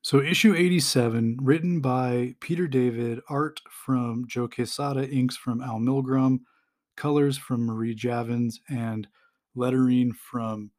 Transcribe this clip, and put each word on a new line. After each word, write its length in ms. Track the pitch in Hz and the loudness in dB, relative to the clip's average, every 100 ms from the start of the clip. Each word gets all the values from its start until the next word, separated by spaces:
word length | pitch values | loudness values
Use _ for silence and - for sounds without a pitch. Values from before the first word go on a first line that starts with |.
So 200 | - 139 | 4 2
issue 320 | 139 180 220 | 4 4 6
eighty-seven, 840 | 170 180 180 - 135 117 113 113 120 | 6 4 4 2 2 2 2 0 0
written 400 | 131 160 175 170 | 2 2 2 0
by 540 | 131 127 127 123 123 - | 0 0 0 -2 -4 -8
Peter 280 | - 170 175 | -6 -4 0
David, 540 | 131 123 117 120 117 - | 2 0 0 -4 -6 -6
art 320 | 143 151 151 - | -4 -4 -6 -18
from 560 | - - 127 120 117 123 | -14 -2 -2 0 -4 -6
Joe 200 | 123 120 | -6 -6
Quesada, 640 | - 117 - 143 135 135 | -4 -6 -4 -4 -2 -2
inks 260 | 139 127 - | 0 0 -2
from 260 | 127 117 | -6 -6
Al 180 | 131 110 | -6 -2
Milgrom, 600 | 120 139 131 135 131 127 - _ _ _ _ - | 0 0 0 2 2 2 -4 _ _ _ _ -6
colors 440 | 147 147 143 139 | 0 2 2 0
from 260 | - 123 117 | -4 -2 -2
Marie 300 | 110 113 110 | -2 -4 -2
Javins, 600 | 120 120 113 120 120 110 - | -2 -2 -2 -2 -2 -4 -8
and 380 | 131 113 110 104 _ _ _ _ 123 | -6 -4 -6 -10 _ _ _ _ -4
lettering 580 | 123 131 127 127 123 | 0 4 4 4 2
from 560 | 117 - 123 113 107 104 | -2 -10 -6 -4 -6 -10